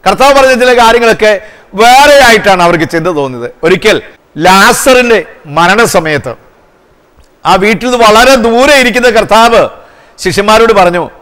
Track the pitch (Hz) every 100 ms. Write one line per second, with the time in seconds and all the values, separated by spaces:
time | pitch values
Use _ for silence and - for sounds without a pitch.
0 | 190 190 262 277 262 254 254 240 226 233
1 | 233 214 220 202 - - _ 196 233 254
2 | 294 285 247 220 185 185 175 170 143 170
3 | 160 156 135 123 120 - 165 180 214 175
4 | - - _ - 170 190 214 220 - 254
5 | 240 220 156 - 160 151 175 208 233 190
6 | 160 147 127 113 _ _ _ _ _ _
7 | _ _ _ _ 151 185 202 226 247 247
8 | 226 214 254 269 226 233 269 196 254 233
9 | 247 226 202 208 233 226 139 - - _
10 | _ _ 185 190 202 220 226 202 180 175
11 | 151 -